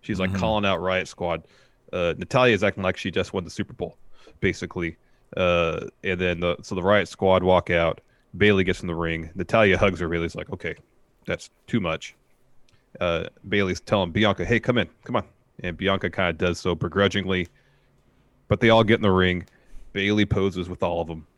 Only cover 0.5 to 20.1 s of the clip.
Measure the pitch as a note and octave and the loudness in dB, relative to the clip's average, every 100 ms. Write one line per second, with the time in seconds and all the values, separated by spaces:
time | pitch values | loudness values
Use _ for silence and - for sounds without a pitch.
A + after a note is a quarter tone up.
0.5 | G#2+ G2+ F2+ F2+ F#2 F2+ - F2 E2 - | 0 0 0 0 -2 -2 -6 -4 -4 -8
1.5 | _ _ _ _ F2+ F2 D#2+ F2+ C3 B2+ | _ _ _ _ -4 -2 -2 -2 2 4
2.5 | G#2 G2+ G2 F#2 F#2 G2 E2+ F2+ G2 F2 | 4 2 0 -4 -2 -4 -4 -4 -4 -8
3.5 | - G2+ - - - - - - - G2 | -8 -10 -8 -10 -10 -20 -20 -20 -4 -4
4.5 | E2+ F2+ - E2+ D#2+ _ _ _ - F2+ | -2 -8 -6 -8 -8 _ _ _ -2 2
5.5 | F2 E2 D#2+ - _ - F2+ F#2 E2+ F2 | 2 0 -2 -10 _ -6 -2 -2 -2 -2
6.5 | E2+ - F#2+ F2+ G#2 F2 - F#2+ F#2 F2+ | -4 -6 -4 2 2 2 -2 2 4 6
7.5 | F#2 - F2 E2 - _ _ _ F#2 G#2 | 4 4 0 0 -2 _ _ _ 2 4
8.5 | G2 F#2 F2+ F#2 E2 E2 E2 E2 F#2+ F2+ | 4 2 -2 -4 -4 -4 -4 -8 -8 0
9.5 | A2+ G#2+ F2+ G2+ F2 F2 E2+ E2 F2 D#2+ | 4 4 6 2 0 -4 -2 -4 -8 -10
10.5 | - E2+ - _ _ _ _ - F2+ - | -10 -10 -12 _ _ _ _ -8 -8 -8
11.5 | _ _ A#2+ F2+ D#2+ - - _ _ _ | _ _ -4 -2 -6 -8 -20 _ _ _
12.5 | - - _ _ - F2+ E2+ E2 _ - | -20 -20 _ _ -4 -2 -2 -4 _ -2
13.5 | G2+ G2 F2+ - G#2+ F2+ E2+ G#2+ F#2+ E2+ | 0 0 -2 0 0 0 2 2 2 0
14.5 | A#2 - A#2+ F2 _ - A#2+ - _ _ | 0 2 0 0 _ -6 -6 -6 _ _
15.5 | _ F2+ E2 F#2+ G2 F#2+ - F#2 E2 F2+ | _ -8 -4 0 0 -2 -2 -2 0 -2
16.5 | F2 F#2 E2+ F#2 F2+ G2 G2+ F#2 F#2 F2 | 0 -2 -2 -2 2 2 2 -2 -2 -4
17.5 | _ _ _ _ _ _ _ _ _ _ | _ _ _ _ _ _ _ _ _ _
18.5 | G2+ A#2 A2+ A2 A2 G#2 F#2 F#2 F2+ E2+ | 2 6 6 6 4 4 4 2 0 -6
19.5 | _ _ - - G2 G2 | _ _ -18 -10 -4 0